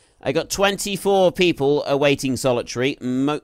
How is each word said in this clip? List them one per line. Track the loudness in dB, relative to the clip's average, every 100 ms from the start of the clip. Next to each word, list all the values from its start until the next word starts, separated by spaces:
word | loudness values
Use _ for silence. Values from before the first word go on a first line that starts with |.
| _ _
I | -4
got | -4 -4
twenty-four | 0 0 0 -4 -4 2 4 4
people | 4 0 2 0 0 0
awaiting | 2 2 2 -2 -2
solitary. | 0 0 -2 -2 -2 -2
Mo-, | -4 -2 -2 -2